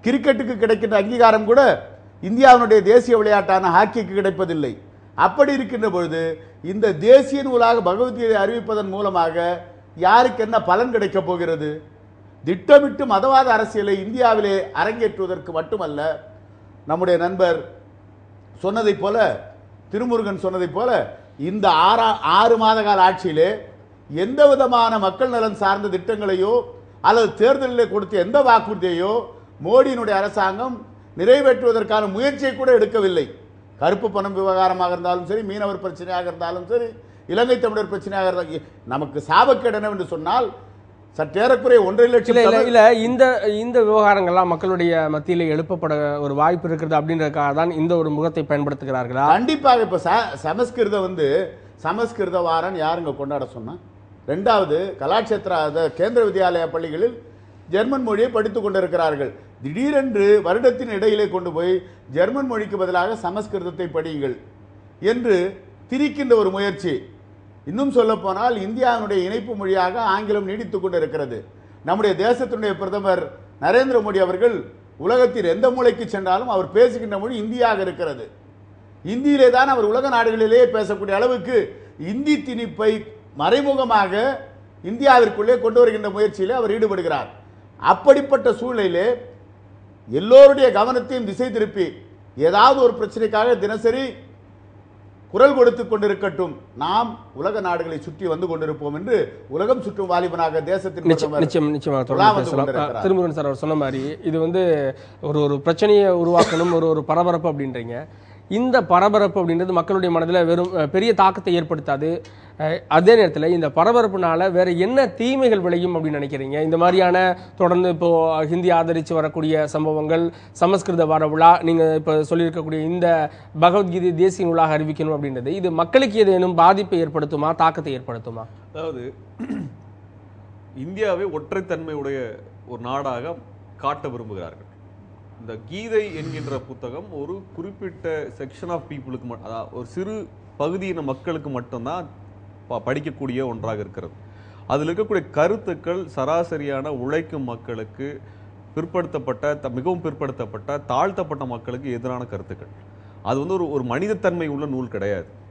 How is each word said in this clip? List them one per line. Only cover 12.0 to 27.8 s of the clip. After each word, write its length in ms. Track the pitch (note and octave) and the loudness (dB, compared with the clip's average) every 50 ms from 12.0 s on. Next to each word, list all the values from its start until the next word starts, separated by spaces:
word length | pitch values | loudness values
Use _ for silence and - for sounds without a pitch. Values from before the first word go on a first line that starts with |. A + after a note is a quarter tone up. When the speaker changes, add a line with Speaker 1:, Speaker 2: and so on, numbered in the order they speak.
| - - - - - - - - - | -20 -20 -20 -20 -20 -20 -20 -10 -4
Speaker 1:
திட்டமிட்டு 600 | C#3+ F#3 F3+ - - D4 C#4+ C#4+ C4+ G3 - C#4 | -4 -4 -4 4 6 6 6 6 4 -4 -4 -2
மதவாத 460 | B3 G#3 G3 G3 C4+ C4+ C4 C4+ B3+ | 0 0 2 2 4 4 4 4 4
அரசியலை 480 | A3+ A3 A3 - - G#3+ G3+ G3+ G3 G3 | 2 2 0 -2 -4 -4 -2 -2 -2 -2
இந்தியாவிலே 600 | F#3+ G#3+ A3+ B3+ B3 A#3 A3 G#3+ G#3 G3+ G3 G3 F3+ - - | -4 -8 -2 2 2 4 4 2 0 0 0 -2 -2 -4 -4
அரங்கேற்றுவதற்கு 760 | C#3+ E3+ G#3 A3+ A#3+ A#3 G#3+ - - F#3+ F3+ F#3 E3+ C3+ E3+ | -4 -2 -2 -2 -2 -4 -4 -2 -4 -6 -6 -6 -8 -10 -8
மட்டுமல்ல, 760 | E3 D#3+ C#3+ - A3 G3+ F3+ D#3 D3 C#3+ D3+ D#3+ D#3 - - - - - - - - - - - - - - | -6 -6 -6 -6 -6 -6 -6 -6 -6 -4 -4 -4 -6 -6 -12 -20 -20 -20 -20 -20 -20 -20 -20 -20 -20 -20 -6
நம்முடைய 320 | - D#3 E3+ F#3 F3+ F3 E3 | -6 -2 -2 2 2 2 2
நண்பர் 500 | E3+ F3+ F#3+ F#3 F#3 F3 E3 D3+ C#3 - - - - - - - - - - - - - - - - - - - - | 0 -2 0 0 2 2 2 -2 -4 -12 -18 -20 -20 -20 -20 -20 -20 -20 -20 -20 -20 -20 -20 -20 -20 -20 -18 -8 -6
சொன்னதைப் 360 | F#3+ G3+ A#3 A3+ G#3 G3 - | -4 -4 0 0 0 0 0
போல, 480 | - G3+ G#3 A#3 G#3+ D#3+ - - - - - - - - - - - - | -2 -2 0 2 0 0 0 -6 -12 -18 -20 -20 -20 -20 -20 -20 -18 -10
திருமுருகன் 480 | - G#3+ B3 B3 A#3+ A3+ G#3+ G3+ G3 F3 | -6 -6 -2 -2 -2 -2 -2 -2 -6 -4
சொன்னதைப் 340 | - F#3 F#3 F#3 F3+ E3 C#3 | -6 -4 -2 -2 -4 -4 -4
போல, 460 | F#3+ A#3 B3 A#3 E3 A#2 - - - - - - - | -4 -2 0 0 0 -2 -4 -10 -18 -20 -20 -14 -10
இந்த 300 | C#3 F3 F#3+ G#3+ G3 F#3+ | -8 -6 -4 0 2 4
ஆறா-, 480 | E3 D#3 E3+ F#3+ A3 A#3 A3+ A3+ G#3 - | 4 6 6 4 4 4 2 0 0 0
ஆறு 360 | - D3 E3+ G3 A3+ A#3 A#3 | 0 2 4 4 6 6 4
மாத 260 | A#3 A3+ A3 A3 A3 G#3 | 4 4 4 4 4 2
கால 180 | G#3 G#3 F#3+ | 2 4 6
ஆட்சியிலே 540 | F#3 F#3 F#3 - - F3+ D#3 D#3 D#3+ F#3 G#3+ G#3+ - - - - - - - - - - | 4 4 4 2 -4 -2 2 2 2 2 2 -4 -10 -16 -20 -20 -20 -20 -20 -20 -18 -10
எந்த 380 | C#3+ D#3+ F#3+ A3 C4 D4 D4 | -6 -4 -4 -2 4 6 8
விதமான 520 | C#4+ C#4 C4+ C4+ C4 B3 A#3 A3+ A3+ A3+ G#3+ | 8 8 6 4 2 4 2 2 2 2 0
மக்கள் 300 | G3 F#3+ F#3+ - C4 B3+ | 0 -2 0 0 -2 -2
நலன் 260 | A#3+ A#3 A3 A3 G3+ | 0 -2 -2 -2 -2
சார்ந்த 420 | F#3+ G3+ F#3+ G3 G3+ G3+ G3+ F3+ | -2 0 0 0 0 -2 -4 -4
திட்டங்களையோ 640 | F#3 F3 - A3+ G#3 G#3 G3 F#3+ F#3 F#3 G#3 A#3 B3 A#3+ - - - - - - - | -4 -4 -4 -6 -4 -2 -2 0 0 0 0 0 0 -2 -4 -16 -20 -20 -20 -18 -2
அல்லது 260 | - D#3+ G#3+ A#3 A3+ | 0 2 4 4 2
தேர்தலிலே 640 | G#3 A3+ - G#3 B3 C4+ C4+ C4+ B3+ B3 A#3+ | 0 0 2 2 2 2 2 0 -2 0 0